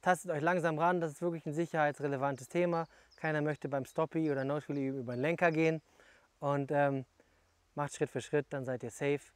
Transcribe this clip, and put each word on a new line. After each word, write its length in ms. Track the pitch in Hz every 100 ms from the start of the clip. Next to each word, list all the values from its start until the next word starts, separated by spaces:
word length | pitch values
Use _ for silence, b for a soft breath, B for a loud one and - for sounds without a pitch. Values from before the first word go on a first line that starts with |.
Tastet 300 | - 180 180
euch 100 | 156
langsam 380 | 160 180 165 156
ran, 200 | 165 180
das 120 | 165
ist 100 | 143
wirklich 240 | 175 170 160
ein 80 |
sicherheitsrelevantes 920 | 147 170 165 147 143 147 139 139 135 131
Thema. 400 | 175 175 170 165 b b -
Keiner 240 | 160 156
möchte 260 | 151 147 147
beim 160 | 139 127
Stoppie 460 | - 160 165 160
oder 120 | 139
No-Wheelie 540 | 135 147 - 143 135 135
über 160 | 120
den 80 | 123
Lenker 300 | 139 170 175
gehen. 320 | 160 160 160 _ b b b b _
Und, 320 | 143 143 139
ähm, 340 | 147 143 139 127 _ b b b b _ -
macht 180 | 147
Schritt 160 | - 147
für 120 | 143
Schritt, 260 | - 151 139
dann 160 | 143 127
seid 160 | 127
ihr 80 | 120
safe. 320 | - 143 143 -